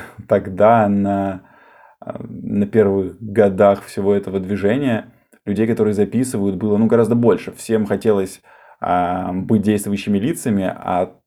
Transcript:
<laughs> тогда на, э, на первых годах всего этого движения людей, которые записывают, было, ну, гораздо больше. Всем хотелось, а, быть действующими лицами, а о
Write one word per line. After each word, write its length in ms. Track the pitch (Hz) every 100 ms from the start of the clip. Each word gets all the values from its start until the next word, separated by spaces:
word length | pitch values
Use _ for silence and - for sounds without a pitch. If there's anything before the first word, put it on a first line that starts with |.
<laughs> 280 | - - -
тогда 600 | 101 98 92 104 117 104
на, 540 | 101 98 101 98 92 - _ _ _ - _
э, 80 | - -
на 460 | - - - 101 101
первых 500 | 113 101 98 92 87
годах 640 | 110 101 101 92 101 98
всего 300 | - - 98
этого 260 | 101 98 95
движения 720 | 92 101 101 127 139 110 - _ _ _
людей, 220 | - 101 113
которые 280 | 113 104
записывают, 640 | 101 101 117 127 110 98 95
было, 200 | 107 104
ну, 80 | 113
гораздо 280 | 117 110
больше. 380 | 120 117 90 -
Всем 340 | - - 110 104
хотелось, 540 | 101 110 101 95 - _ - - _ -
а, 460 | 90 87 92 92
быть 300 | 92 98 110
действующими 560 | 101 107 101 101 - 101
лицами, 460 | 120 165 127 101
а 380 | 92 - - 90
о 100 | 92 -